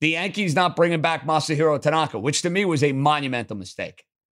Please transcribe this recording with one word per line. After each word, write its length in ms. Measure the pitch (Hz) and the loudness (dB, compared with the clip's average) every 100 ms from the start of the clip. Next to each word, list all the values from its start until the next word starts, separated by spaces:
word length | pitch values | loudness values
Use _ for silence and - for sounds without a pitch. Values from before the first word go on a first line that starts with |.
the 100 | 151 | 0
Yankees 440 | 165 190 208 190 147 | 0 -2 -2 0 2
not 180 | 180 | 0
bringing 260 | - 170 165 | 2 2 2
back 240 | 160 160 | 0 -2
Masahiro 560 | 143 156 143 151 160 147 | 0 0 0 0 2 2
Tanaka, 380 | 147 156 156 107 | 2 2 0 -2
which 240 | 113 147 | -2 -2
to 80 | 175 | 0
me 140 | 180 | 0
was 180 | 202 156 | 0 2
a 100 | 147 | 2
monumental 640 | 135 147 151 139 123 110 104 | 2 2 2 0 -4 -4 -8
mistake. 480 | 90 - 85 - _ _ _ | -10 -10 -10 -12 _ _ _